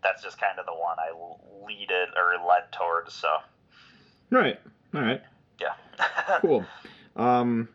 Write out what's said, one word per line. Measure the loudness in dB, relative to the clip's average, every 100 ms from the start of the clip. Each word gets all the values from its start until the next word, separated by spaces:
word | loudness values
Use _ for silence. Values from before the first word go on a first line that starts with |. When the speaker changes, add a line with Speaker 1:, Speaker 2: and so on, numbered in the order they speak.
Speaker 1:
that's | 0 -2
just | -8 -2
kind | -2 -2
of | -8
the |
one | -4 -4 -4
I | -6
l-, | -8 -14 -18 -20 -20 -16
lead | -14 -2
it | 0 0 2
or | 2 2 4
led | 2 2
towards, | -4 -2 -2 -4
so. | -4 0 0 -4 _ _ -20 -20 -20 -20 _ _
Speaker 2:
Right. | 4 4 0 -12 _ _
All | -2
right. | 0 0 -4 _ _ -8
Speaker 1:
Yeah. | -6 -6 -14 -4
<laughs> | -2 -2 0 2
Speaker 2:
Cool. | 4 2 0 -14 -20 -20 -18 -2
Um, | 2 4 4 0 -2